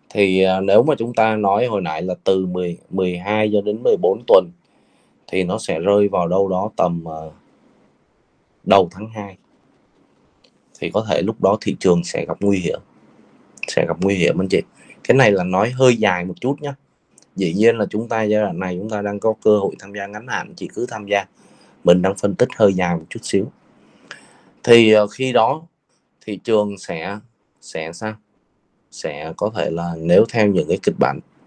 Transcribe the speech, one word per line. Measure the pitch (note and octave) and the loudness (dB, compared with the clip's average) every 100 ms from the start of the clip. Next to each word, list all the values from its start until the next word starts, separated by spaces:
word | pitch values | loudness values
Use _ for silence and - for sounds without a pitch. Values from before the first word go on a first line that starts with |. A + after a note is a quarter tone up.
| _ | _
Thì, | G#2+ G2 F#2 | 0 2 4
à, | F#2+ F#2+ | 4 2
nếu | F#2+ G2+ | 4 4
mà | C#3 C#3+ | 4 0
chúng | A#2+ | -2
ta | A#2+ A2 G#2+ | 0 2 2
nói | G2 G2+ B2 | 0 0 0
hồi | G#2 | -2
nãy | F2 D#2 | -4 -4
là | F2+ F2 | -6 -4
từ | - F#2+ F#2 | 0 0 0
mười, | F2+ F2+ E2+ _ | -4 -4 -6 _
mười | F#2+ F#2 F2 | -4 -2 -4
hai | F#2 G#2+ G#2+ | -4 0 0
cho | G#2 | 0
đến | G2+ G#2+ | -2 -2
mười | B2 G#2 | 0 2
bốn | F2+ G#2 A#2 | 2 0 4
tuần | G2+ F2 - _ _ _ _ _ _ - | 4 4 -6 _ _ _ _ _ _ -8
thì | F#2 | -4
nó | F2+ F#2 | -2 -4
sẽ | - E2 | -4 -2
rơi | F2+ G2+ G2+ | 2 2 2
vào | F#2+ F2 | 2 0
đâu | F#2 G2 | 0 0
đó | F#2 G2+ - | 0 -2 0
tầm, | E2+ E2+ E2 | 0 0 -6
à, | D#2 D#2 D2+ _ _ _ _ _ _ _ _ _ _ _ _ | -10 -12 -16 _ _ _ _ _ _ _ _ _ _ _ _
đầu | F2 G2 F2 | 2 4 4
tháng | F2+ G#2+ | -2 -12
hai. | A2 G2+ F#2+ _ _ _ _ _ _ _ _ _ _ _ _ _ _ | -12 -12 -14 _ _ _ _ _ _ _ _ _ _ _ _ _ _
Thì | E2+ | -4
có | G2+ G#2+ | -4 0
thể | D#2 | 0
lúc | F#2 A2+ | -2 0
đó | G2 G#2+ | 0 0
thị | - F#2 | -2 -2
trường | F#2+ F2 | 2 2
sẽ | E2+ - D2 | 0 -6 -6
gặp | D#2+ | -4
nguy | G2+ F#2+ | -2 0
hiểm. | E2+ - - _ _ _ _ _ _ - - | -2 -6 -10 _ _ _ _ _ _ -18 -6
Sẽ | - D#2+ | -2 -2
gặp | E2 | -2
nguy | F#2+ G2 | -2 0
hiểm | E2+ D#2 | 0 0
anh | F#2+ | 0
chị. | F#2 - _ - - | -2 -2 _ -20 -10
Cái | - C3 | 0 4
này | A#2+ | 4
là | G3 | 4
nói | F2+ F#2 A2 | 2 0 0
hơi | B2+ C3 A#2 | 4 4 4
dài | G#2+ F2+ F2+ | 2 0 -4
một | F2 | -6
chút | B2 C#3+ | -6 -4
nhá. | D3 C#3 _ _ _ _ _ - | -6 -10 _ _ _ _ _ -4
Dĩ | F#2 | -2
nhiên | F2+ A2 A#2 | 2 2 4
là | G2+ | -2
chúng | G#2+ A#2 | -4 -4
ta | A2+ | -2
giai | A2 G#2+ | 0 0
đoạn | G#2 E2+ | 0 -2
này | F#2 F2+ | -6 -6
chúng | G#2+ | -6
ta | G#2+ | -6
đang | G2+ G2+ | -4 -2
có | A2 A2 | -2 0
cơ | A2 G#2 | 2 4
hội | G2 - | 2 -4
tham | G2 | -12
gia | G2+ G2+ | -12 -10
ngắn | G#2 B2 | -12 -8
hạn, | G#2+ G#2+ G#2+ | -8 -8 -10
chị | F#2+ | -10
cứ | - A#2+ | -8 -8
tham | A2+ G2+ | -8 -2
gia. | G2+ F#2+ _ _ _ _ _ | -2 -2 _ _ _ _ _
Mình | F2+ F2+ | 2 2
đang | F#2 G2+ | 0 -2
phân | G#2 F#2 | -4 -2
tích | B2+ - | -2 2
hơi | G#2+ | 2
dài | F#2 F2+ E2+ | 2 -2 -4
một | D#2+ | -6
chút | - | -12
xíu. | - G2+ A2 - _ _ _ _ _ - - _ _ _ | -4 -4 -4 -10 _ _ _ _ _ -20 -20 _ _ _
Thì, | - A#2 A2+ | 6 6 8
ờ, | G#2+ G#2 | 6 4
khi | - C3 | -2 -2
đó | A#2+ A2+ D#3 E3 _ _ _ _ _ - | 2 2 -2 -8 _ _ _ _ _ -10
thị | G2 | -8
trường | - A2 G#2 G2 | 0 0 0 -6
sẽ, | - E2 E2+ G#2 A2 _ _ _ | -10 -8 -8 -10 -14 _ _ _
sẽ | - D#2+ D#2+ | -12 -8 -8
sao? | E2+ A2 G#2+ _ _ _ _ _ _ _ | -8 -10 -10 _ _ _ _ _ _ _
Sẽ | - D#2+ D2 D#2 E2+ | -12 -10 -8 -10 -6
có | G#2 A2 | -6 -4
thể | D2 | -4
là | E2 E2+ E2 | -4 -6 -6
nếu | E2 F2+ A2+ | 2 4 4
theo | A#2 G#2 | 2 2
những | F#2+ D2+ | 0 0
cái | F2+ | -2
kịch | - - | -2 0
bản | C2 C#2 - _ | -2 -2 -12 _